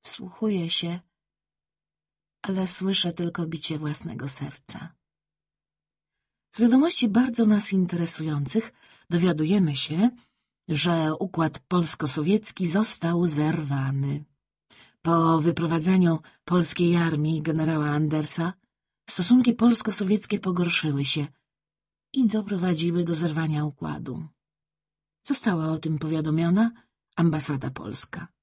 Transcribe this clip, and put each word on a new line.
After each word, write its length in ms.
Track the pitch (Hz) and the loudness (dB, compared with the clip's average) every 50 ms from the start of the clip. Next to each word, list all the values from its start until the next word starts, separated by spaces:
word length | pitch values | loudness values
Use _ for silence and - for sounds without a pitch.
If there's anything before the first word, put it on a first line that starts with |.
| _ | _
Wsłuchuję 640 | - - - - 185 - - 220 214 202 185 165 165 | -14 -14 -14 -14 -16 -8 -4 -2 -2 0 -2 -2 -2
się, 300 | - - 185 170 170 180 _ _ _ _ _ _ _ _ _ _ _ _ _ _ _ _ _ _ _ _ _ _ _ _ _ _ _ _ | -2 -2 -2 -4 -6 -8 _ _ _ _ _ _ _ _ _ _ _ _ _ _ _ _ _ _ _ _ _ _ _ _ _ _ _ _
ale 260 | - - 190 190 190 | -6 -4 -2 -2 -2
słyszę 460 | 180 - - 185 190 196 - - 180 170 | -2 -4 -4 -2 -2 0 0 -2 -2 -2
tylko 340 | - 175 170 170 - 170 | -2 -4 -4 -2 -4 -6
bicie 320 | 160 165 151 - - 165 151 | -4 -6 -8 -6 -6 -6 -4
własnego 480 | 156 147 147 - - 165 110 - - | -4 -4 -6 -6 -8 -10 -10 -8 -8
serca. 680 | 139 - - 139 143 - - _ - - - - 165 _ _ _ _ _ _ _ _ _ _ _ _ _ _ _ _ _ _ _ _ _ _ _ _ _ _ _ _ _ _ _ _ | -10 -8 -8 -10 -12 -12 -16 _ -16 -14 -14 -14 -16 _ _ _ _ _ _ _ _ _ _ _ _ _ _ _ _ _ _ _ _ _ _ _ _ _ _ _ _ _ _ _ _
Z 100 | - - | 0 2
wiadomości 480 | 226 240 233 262 294 349 339 - 262 220 | 4 6 6 6 4 4 2 0 0 2
bardzo 360 | 190 226 254 269 233 - 226 | 4 2 2 2 2 2 4
nas 280 | 214 214 202 208 - 190 | 4 4 2 2 0 2
interesujących 1000 | 190 185 175 175 170 170 165 - - 156 160 151 143 143 131 - 220 226 - _ _ _ _ - _ _ _ | 2 2 2 0 -2 -2 -4 -4 -6 -4 -4 -2 -2 -4 -2 -2 -4 -4 -4 _ _ _ _ -20 _ _ _
dowiadujemy 680 | 170 170 170 180 165 151 156 156 196 208 185 156 143 | 0 2 2 2 2 2 2 2 4 4 4 2 0
się, 340 | 139 - - 156 165 214 247 247 - _ _ _ _ _ _ _ _ _ | -2 -4 -4 0 2 2 2 0 -2 _ _ _ _ _ _ _ _ _
że 480 | - 160 143 147 175 170 165 160 156 156 - | -4 -2 0 0 2 2 2 2 0 -2 -2
układ 400 | - 180 - 165 165 156 - - | -6 -4 0 0 0 0 -2 -6
polsko-sowiecki 1080 | _ _ 180 175 170 151 - - 160 143 - 160 147 170 202 214 214 - - - 185 | _ _ 0 0 0 0 -2 -4 -4 -4 -2 -2 2 2 2 2 0 -4 -6 -4 -4
został 600 | 165 160 202 220 - - - - 165 170 170 175 | 0 0 0 0 0 -2 -4 -2 0 0 2 2
zerwany. 1000 | 170 151 147 151 156 160 170 151 139 139 139 135 135 139 139 139 139 143 147 151 _ _ _ _ _ _ _ _ _ - - - _ _ _ | 0 0 0 0 0 0 -2 -2 -2 -2 -2 -2 -2 -2 -2 -2 -2 -4 -6 -8 _ _ _ _ _ _ _ _ _ -20 -20 -20 _ _ _
Po 380 | _ 165 170 170 165 165 165 160 | _ 2 2 4 4 4 4 4
wyprowadzeniu 800 | 151 170 156 - 170 160 165 165 156 180 190 190 180 170 165 156 - - _ _ _ | 2 2 0 0 -2 0 -2 0 2 4 4 6 6 4 4 0 -4 -12 _ _ _
polskiej 500 | - 175 180 170 - - - 175 170 175 | 0 2 2 2 0 0 0 2 4 4
armii 460 | 175 170 165 165 147 151 156 160 156 | 4 2 2 0 0 0 0 -2 -2
generała 480 | 151 165 156 160 160 165 160 156 151 147 | -2 -2 -2 0 0 0 0 0 0 0
Andersa 640 | 147 151 156 151 151 151 151 156 - - 165 170 185 _ _ _ _ _ _ _ _ _ _ - | 0 0 0 0 0 -2 -2 -4 -4 -4 -4 -4 -4 _ _ _ _ _ _ _ _ _ _ -10
stosunki 440 | - - 175 180 240 254 240 247 233 | -4 -4 2 6 6 6 6 4 2
polsko-sowieckie 840 | - 220 240 233 226 - 220 202 - 202 185 208 208 - - 208 196 | 4 4 4 4 4 0 -4 -4 -2 0 0 0 0 0 -2 -4 -2
pogorszyły 680 | - 190 180 175 175 170 165 - - 156 143 139 143 | -2 -2 0 0 0 0 0 0 0 0 0 0 -2
się 220 | 139 - 156 143 139 _ _ _ _ _ _ _ _ _ _ _ _ _ _ _ _ - | -2 -2 -2 -4 -6 _ _ _ _ _ _ _ _ _ _ _ _ _ _ _ _ 0
i 140 | 269 254 | 2 2
doprowadziły 760 | 214 202 214 214 190 202 180 175 180 175 156 165 170 165 180 175 | 2 2 0 -2 -2 -2 0 0 0 0 0 0 0 0 0 0
do 120 | 165 170 | 0 -2
zerwania 500 | 151 170 165 151 160 160 156 151 151 151 | 0 0 -2 0 0 -2 0 0 -2 -2
układu. 640 | 151 135 _ 160 156 147 - - - 123 - - 156 _ _ _ _ _ _ _ _ _ _ _ _ _ _ _ _ _ _ _ | -4 -6 _ -8 -8 -8 -8 -8 -10 -10 -10 -10 -14 _ _ _ _ _ _ _ _ _ _ _ _ _ _ _ _ _ _ _
Została 440 | - 285 - - 233 185 165 156 | -6 -6 -2 0 -2 0 0 0
o 100 | 160 160 | -2 -2
tym 220 | 156 - 156 160 147 | -2 -2 -4 -4 -2
powiadomiona 720 | 160 156 160 160 156 156 151 160 170 170 180 208 226 233 233 - _ _ _ _ _ _ _ | -2 -4 -4 -2 -2 0 0 0 2 2 4 4 2 2 0 -8 _ _ _ _ _ _ _
ambasada 560 | - 160 170 151 151 143 - 147 135 135 131 | 2 2 2 2 0 -4 -4 -4 -4 -4 -8
polska. 560 | 131 - - 104 - - - _ - - - - _ _ | -10 -10 -12 -10 -10 -10 -12 _ -12 -14 -14 -14 _ _